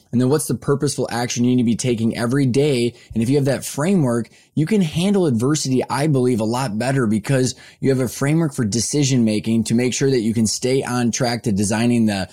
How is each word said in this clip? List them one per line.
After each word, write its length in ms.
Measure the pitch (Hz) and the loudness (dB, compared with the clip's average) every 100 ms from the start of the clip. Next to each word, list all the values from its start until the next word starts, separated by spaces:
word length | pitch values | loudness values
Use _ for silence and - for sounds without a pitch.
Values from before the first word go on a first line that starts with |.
| _ | _
And 100 | 120 | 0
then 80 | 127 | 2
what's 160 | 151 - | 0 -2
the 80 | |
purposeful 540 | 120 - 143 143 - - | -4 0 0 0 -2 -4
action 320 | 113 123 120 | -4 -4 0
you 120 | 123 127 | 2 2
need 60 | |
to 20 | 120 | 2
be 100 | 110 | 0
taking 400 | 127 113 113 - | 0 0 -2 -2
every 300 | 117 139 131 | 0 2 2
day? 480 | 135 151 123 120 - - 110 | 2 2 2 -2 -4 -8 -2
And 80 | |
if 60 | 113 | 0
you 60 | 143 | 2
have 80 | 139 | 2
that 200 | 120 - | -2 -4
framework, 640 | - 165 190 127 117 107 - _ | -4 0 2 2 0 -4 -12 _
you 140 | 139 156 | -2 0
can 140 | 214 | 2
handle 440 | 156 165 196 202 165 | 0 0 0 2 2
adversity, 560 | 110 127 151 135 127 - | 2 0 0 0 0 0
I 160 | 127 156 | -2 0
believe, 340 | 135 123 110 | 2 2 0
a 40 | 110 | 0
lot 320 | 123 135 107 | -2 -2 -2
better 300 | 123 139 110 | -2 0 0
because 480 | 110 - 135 127 - - - | 0 0 0 0 -4 -16 -4
you 100 | 131 | 0
have 100 | 131 | 0
a 80 | 123 | -2
framework 460 | - 139 160 160 | -2 0 0 0
for 100 | 135 | -2
decision 640 | 107 117 - 147 135 131 110 | -2 -2 -2 0 2 2 2
making 380 | 107 113 113 107 | 0 0 0 0
to 80 | |
make 220 | 117 123 - | 0 0 0
sure 160 | 139 | 0
that 100 | 127 | 0
you 120 | 110 113 | 0 0
can 100 | 110 | 0
stay 380 | - 123 135 | -2 -2 -2
on 260 | - 123 120 | -2 -2 -2
track 340 | - 123 120 | 0 -2 -2
to 80 | 120 | -2
designing 540 | 98 101 110 120 117 110 | 0 0 0 2 2 2
the 240 | 98 92 | 0 -6